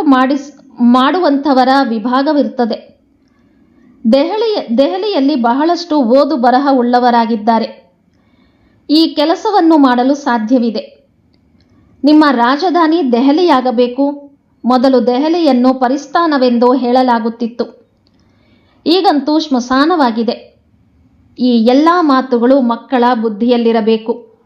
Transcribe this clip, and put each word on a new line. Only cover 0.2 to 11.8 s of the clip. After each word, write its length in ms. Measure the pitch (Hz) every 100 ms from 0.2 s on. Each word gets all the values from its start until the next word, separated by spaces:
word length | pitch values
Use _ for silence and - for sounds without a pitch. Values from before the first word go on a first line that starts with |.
| 262 285 - - - -
ಮಾಡುವಂಥವರ 880 | 240 247 269 370 339 277 294 262 254 277 240
ವಿಭಾಗವಿರ್ತದೆ. 1120 | 226 240 254 285 294 220 233 226 - - _ _ _ _ _ _ _ _ _ _ _ 220
ದೆಹಲಿಯ-, 680 | 269 330 427 453 392 220 233
ದೆಹಲಿಯಲ್ಲಿ 560 | 277 370 415 339 269
ಬಹಳಷ್ಟು 640 | 294 233 269 320 339 - 302
ಓದು 340 | 226 269 285 302
ಬರಹ 320 | 247 254 277
ಉಳ್ಳವರಾಗಿದ್ದಾರೆ. 1200 | 262 240 247 240 233 220 226 214 226 220 - _ _ _ _ _ _ _ _ _ _ -
ಈ 160 | 302 320
ಕೆಲಸವನ್ನು 720 | 311 302 370 440 392 330 320
ಮಾಡಲು 360 | 269 247 262
ಸಾಧ್ಯವಿದೆ. 960 | 285 262 240 214 262 233 208 - - _ _ _ _ _ _ _ _